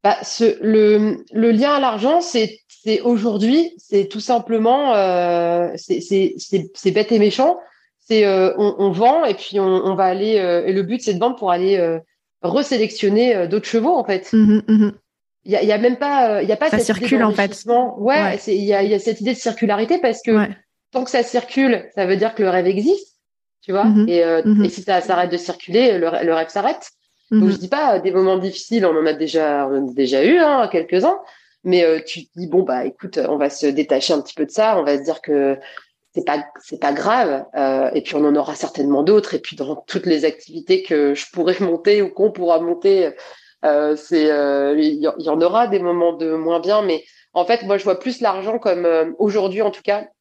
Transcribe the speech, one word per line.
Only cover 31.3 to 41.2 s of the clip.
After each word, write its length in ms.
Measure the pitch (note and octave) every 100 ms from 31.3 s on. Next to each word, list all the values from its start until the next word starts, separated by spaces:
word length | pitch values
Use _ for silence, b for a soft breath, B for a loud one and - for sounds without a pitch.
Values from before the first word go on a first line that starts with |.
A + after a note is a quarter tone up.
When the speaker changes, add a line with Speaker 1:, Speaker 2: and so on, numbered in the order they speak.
| b b b
Speaker 1:
Mais, 200 | F3+ F#3
euh, 160 | E3 D#3+
tu 220 | D3+ E3+ C#3
te 40 | E3+
dis, 80 | F3
bon, 140 | F3
bah, 220 | F#3 B2+
écoute, 340 | B2 - F#3+ D#3+ B2+
on 80 | D3
va 140 | C#3+
se 160 | C#3+ D3
détacher 460 | C#3 C#3+ C#3 -
un 80 | C#3+
petit 140 | C3+
peu 120 | - D3+
de 40 |
ça, 280 | - A3 G3
on 60 |
va 120 | D3 C#3+
se 40 |
dire 200 | C#3 D#3+
que 360 | - D3 C#3 C3+ B B B _ _
c'est 100 | - -
pas, 180 | D3+ D3 -
c'est 160 | - -
pas 140 | C#3+
grave, 540 | C#3+ F3 A#3+ G3 C3+ - D3+
euh, 340 | C3+ C3+ C3+
et 80 | D3+
puis 120 | - D3
on 80 | D3
en 100 | D3
aura 180 | C#3+
certainement 480 | D3 - - C#3 C#3
d'autres, 300 | D#3+ G#3+ G3+
et 40 | D3
puis 180 | - D#3+
dans 200 | C3+ -
toutes 280 | - F#3+
les 220 | F3+ D#3 D3+
activités 560 | - - D#3+ D3 F#3
que 320 | F#3 D#3 C#3+
je 100 | C#3+